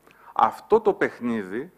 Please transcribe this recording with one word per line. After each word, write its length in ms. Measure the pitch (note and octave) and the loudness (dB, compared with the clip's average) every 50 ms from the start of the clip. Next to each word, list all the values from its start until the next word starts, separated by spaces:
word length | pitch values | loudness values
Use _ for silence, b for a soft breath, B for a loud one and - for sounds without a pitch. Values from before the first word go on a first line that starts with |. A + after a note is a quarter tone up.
| B B B B B B | B B B B B B
αυτό 480 | B - - - - - - - G3+ A3+ | B 0 0 0 0 -4 0 2 2 4
το 120 | - G3+ | 4 2
παιχνίδι, 800 | F3 - C#3 A#2 - - A#2+ A#2+ A#2 A2 F#2+ F#2 G2 B2 D3 F#3 B | 0 2 -2 -2 -2 -6 -6 -6 -4 -6 -6 -8 -8 -10 -10 -12 B